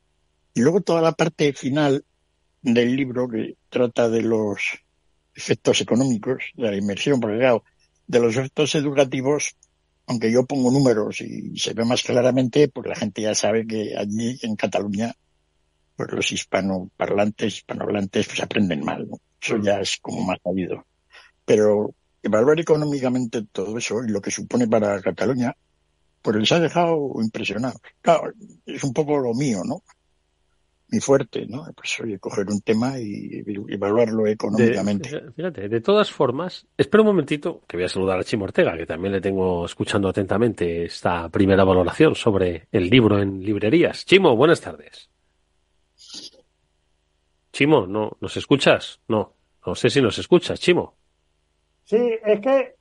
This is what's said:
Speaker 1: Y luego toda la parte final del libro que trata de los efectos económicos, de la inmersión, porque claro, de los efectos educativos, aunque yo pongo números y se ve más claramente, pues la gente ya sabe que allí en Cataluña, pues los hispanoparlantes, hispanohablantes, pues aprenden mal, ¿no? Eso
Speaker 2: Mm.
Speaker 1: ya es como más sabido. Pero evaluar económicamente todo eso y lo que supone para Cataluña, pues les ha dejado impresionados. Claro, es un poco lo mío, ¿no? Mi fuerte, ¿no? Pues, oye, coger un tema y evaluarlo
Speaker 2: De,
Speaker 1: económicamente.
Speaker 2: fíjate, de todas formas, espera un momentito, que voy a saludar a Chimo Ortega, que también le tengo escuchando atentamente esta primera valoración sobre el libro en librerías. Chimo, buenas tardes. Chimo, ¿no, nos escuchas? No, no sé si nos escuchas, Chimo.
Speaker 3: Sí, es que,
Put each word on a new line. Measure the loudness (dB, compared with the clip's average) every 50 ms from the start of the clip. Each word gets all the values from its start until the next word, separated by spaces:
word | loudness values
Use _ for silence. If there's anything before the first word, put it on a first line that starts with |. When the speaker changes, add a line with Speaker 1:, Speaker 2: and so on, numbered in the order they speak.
| _ _ _ _ _ _ _ _ _ _
Speaker 1:
Y | -2 2
luego | 2 4 4 2
toda | 2 0 2 2
la | 2 2
parte | 2 2 0 -2 0 0 0 0 0
final | -2 -4 -2 0 2 2 2 0 0 -4 _ _ _ _ _ _ _ _ _ _ _
del | -2 2 2 4 4 2 2
libro | 0 -2 -2 -2 -4 -4 -2
que | -4 -6 -6 -8 -10 _ _ _
trata | -2 0 0 0 2 0 2 2
de | 2 0
los | 0 0 0 0 0 -2 -4 -4 -6 -6 -8 -8 _ _ _ _ _ _ _ _ _ _ _
efectos | -8 -4 -2 -2 0 0 0 0 0
económicos, | 0 0 0 2 2 2 0 -2 -2 -4 -4 -4 -8 -12 -8
de | -6 -4 -4
la | -2
inmersión, | -2 -4 -4 -4 -2 0 0 0 0
porque | 0 -2 0 2
claro, | 2 4 2 2 -2 _ _ _ _ _ _ _ _
de | 0 2 2
los | 4 2 2
efectos | 0 -2 -2 -2 -2 -2 0 0
educativos, | 0 -2 0 2 2 2 2 0 -2 -2 -2 -2 -2 -4 -6 -10 _ _ _ _ _ _ _ _ _ _
aunque | -4 -2 0 0 2
yo | 4 2 2
pongo | 2 0 0 2 2
números | 4 4 4 4 4 2 0 -2 -4 -8
y | -10 -10 -10 -10 -10 -10 -8 -6
se | -6 -4
ve | -2 -2 -2
más | 0 0 0
claramente, | 0 0 2 2 4 4 2 2 0 2 4 4 4 4
pues | 2 -2 -8
la | -8 -6
gente | -6 -6 -6 -4 -4
ya | -2 -2 0
sabe | 0 0 0 0 0 -2
que | -2 -4 -4 -4 -4 -4
allí | -6 -6 -4 -4 -4 -4 -4 -6 -6
en | -6 -6 -4
Cataluña, | -4 -4 -2 -2 -2 -2 -2 -4 -4 -4 -4 -6 _ _ _ _ _ _ _ _ _ _ _ _ _ _ _ _
pues | -10 -8 -6
los | -4 -4 -4 -4
hispanoparlantes, | -4 -6 -6 -4 -2 -2 0 -2 -2 -4 -6 -10 -8 -6 -4 -2 0 0 0 0 -2 -2 -4 -6 -6 -8
hispanohablantes, | -10 -12 -10 -8 -6 -4 -4 -4 -4 -2 -2 -2 -2
pues | -2 -4 -8
aprenden | -6 -2 0 0 0 0 0 -2 -4
mal, | -6 -6 -8 -8 -12
¿no? | -14 -16 _ _ _ _
Eso | -6 -4 -2
Speaker 2:
Mm. | 0
Speaker 1:
ya | 0 0 0 0
es | -2 -4 -6 -8
como | -10 -10 -8 -6 -4
más | -4 -4 -4
sabido. | -4 -4 -4 -4 -4 -4 -6 -8 -12 _ _ _ _ _ -20 -20 -20 _ _ _ _
Pero | 2 4 4 6 4 4 2 0 -2 -6 _ _ _ _ _
evaluar | -4 0 2 4 4 4 4 2
económicamente | 2 2 2 2 2 0 -2 -2 -2 -2 0 -2 -2 -4 -4 -6 -8 -8
todo | -8 -8 -6 -6 -6 -6
eso | -6 -4 -4 -4 -2
y | -2
lo | -4 -4
que | -4 -6
supone | -6 -8 -6 -2 0 0 2 2
para | 2 2 2 2 0 -2
Cataluña, | -2 -4 -2 -2 -2 0 0 0 -2 -4 -6 _ _ _ _ _ _ _ _ _ _ _ _ _
pues | -4 -2 0
les | 0 2 2
ha | 2 2
dejado | 2 2 2 0 2 2 0 0 -2 -4 -4 -4
impresionados. | -4 -4 -4 -6 -8 -6 -6 -4 -6 -6 -8 -10 -16 -20 -20 _
Claro, | 2 2 2 4 2 -4 -10 -14 -18 -20 -20 _ _
es | -14 -10 -6 -6
un | -4
poco | -2 -2 0 0 0 0
lo | 0 0 -2
mío, | -2 -2 -2 -2 -2 -4
¿no? | -6 -8 -10 -12 _ _ _ _ _ _ _ _ _ _ _ _ _ _ _ _ _ _ _ _ _
Mi | -4 -2
fuerte, | 2 2 2 2 2 -2 -8 -8 -8
¿no? | -8 -10 -12 -12 -14 -16
Pues, | -14 -10 -8 -8 -6
oye, | -6 -8 -8 -8
coger | -8 -6 -4 -4 -4 -2
un | -4 -2
tema | 0 0 0 0 0 -2 -4 -6
y | -8 -8 -10 -10 -12 -12 -12 -12 -10 -10 -10 -10 -8 -8
evaluarlo | -6 -4 -2 0 2 2 2 2 2 0 0
Speaker 2:
De, | 0
Speaker 1:
económicamente. | 0 -2 -4 -2 2 2 4 4 2 0 -2 -2 -2 -4 -4 -6 -10 -10 -12 -14 -10
Speaker 2:
fíjate, | -8 -8 -8 -8 -8 -6 -4
de | -4 -2
todas | 0 2 2 2 2 0
formas, | -2 -2 0 0 -2 -4 -8 -10 -12 -16 -20 _ _
espera | -2 2 4 4 4
un | 6 6
momentito, | 4 2 0 0 -4 -4 -4 -6 -8 -10 _
que | -10 -6 -4
voy | -4
a | -2
saludar | -2 -2 0 0 0 -2
a | -2
Chimo | -2 -4 -4 -4
Ortega, | 0 0 2 2 2 0
que | -4 -6
también | -8 -6 -6 -4 -2
le | -2 -2
tengo | -2 -2 0 0 0 0 0 -2 -4
escuchando | -4 -6 -6 -4 -2 0 0 0 0
atentamente | 0 0 -2 0 0 2 2 2 0 0 -2 -2 -2 -4 -4
esta | -6 -6 -4 -2 -2 -2 -2 -4 -2
primera | 0 2 4 6 6 6 6
valoración | 6 4 4 2 2 2 4 4 4 4
sobre | 2 0 0 2 2 0 0 -2 -6 -6 _
el | -2 0 2 6
libro | 6 6 6 6 4 2
en | 0 -2 -4 -4
librerías. | -4 -4 -2 -2 0 2 2 4 2 2 -2 -6 2
Chimo, | 4 4 6 6 6 4
buenas | 4 4 4 2 2
tardes. | -2 -8 -14 -16 -18 -20 -20 -20 -20 _ _ _ _ _ _ _ _ _ _ _ _ _ _ _ _ _ _ _ -20 -20 -18 -18 -18 -20 -20 _ _ _ _ _ _ _ _ _ _ _ _ _ _ _ _ _ _ _ _ _ _ _
Chimo, | -2 0 2 4 4 4 2
¿no, | 0 -2 -4 -4 -4 -6 -8
nos | -10 -8 -8
escuchas? | -6 0 2 2 4 4 4 4 2 0 -6 -18 -14 _ -2
No, | 0 0 -2 -2 _ _ _ _ _ _ -8
no | -8 -2
sé | 0 0 2
si | 4 4
nos | 2 2 2 -2
escuchas, | 2 4 4 4 4 0 -6 0
Chimo. | 2 2 2 2 0 -4 _ _ _ _ _ _ _ _ _ _ _ _ _ _ _ _ _ _ _
Speaker 3:
Sí, | _ 0 2 2 0 -2 -2 0
es | 0 0 0
que, | 2 2 2 2 0 -2 -10 _